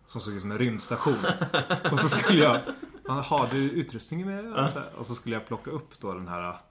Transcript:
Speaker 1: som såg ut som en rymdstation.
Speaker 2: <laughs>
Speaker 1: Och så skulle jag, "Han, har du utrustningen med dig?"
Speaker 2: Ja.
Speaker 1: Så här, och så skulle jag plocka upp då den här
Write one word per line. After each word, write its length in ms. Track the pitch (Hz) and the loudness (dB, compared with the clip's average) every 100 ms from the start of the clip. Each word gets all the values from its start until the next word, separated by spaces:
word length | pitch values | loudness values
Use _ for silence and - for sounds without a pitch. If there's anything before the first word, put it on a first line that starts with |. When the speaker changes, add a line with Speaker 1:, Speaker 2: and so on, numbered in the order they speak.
| - | -12
Speaker 1:
som 160 | 117 | -10
såg 120 | 101 | -6
ut 80 | 101 | -6
som 100 | 101 | -4
en 60 | 107 | 0
rymdstation. 600 | 123 110 - 120 151 113 180 180 160 | 0 0 -4 0 2 2 2 0 0
Speaker 2:
<laughs> 400 | 151 - 180 160 | 0 0 -2 2
Speaker 1:
Och 80 | 135 | 2
så 80 | 151 | 4
skulle 360 | - - 175 | 4 6 8
jag, 180 | 143 - - - - - 131 | 8 6 0 -8 -14 -12 -4
"Han, 160 | 135 | -4
har 240 | 135 147 120 | 2 2 2
du 60 | 135 139 | 2 2
utrustningen 560 | 120 - 117 - 165 190 | 0 -2 -6 -8 -6 -6
med 160 | 196 | -6
dig?" 100 | 226 165 | -6 0
Speaker 2:
Ja. 120 | 139 | 0
Speaker 1:
Så 100 | 143 | 0
här, 140 | 131 - | -8 -10
och 100 | 117 | -8
så 80 | 117 | -8
skulle 200 | 117 113 | -4 -4
jag 100 | - | -4
plocka 240 | 113 - | -8 -6
upp 280 | 147 - - | -8 -10 -10
då 140 | 101 | -8
den 140 | 92 90 | -6 -6
här 280 | 87 87 87 - | -6 -6 -8 -16